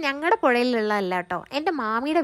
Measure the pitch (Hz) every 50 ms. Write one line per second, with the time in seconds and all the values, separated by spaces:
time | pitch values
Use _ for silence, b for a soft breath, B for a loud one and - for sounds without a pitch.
0 | 320 277 269 285 302 349 440 440 - 269 240 240 247 254 247 226 214 208 208 208
1 | 190 180 185 180 175 - 185 170 - - - 285 311 381 339 277 233 214 220 233
2 | 262 294 320 349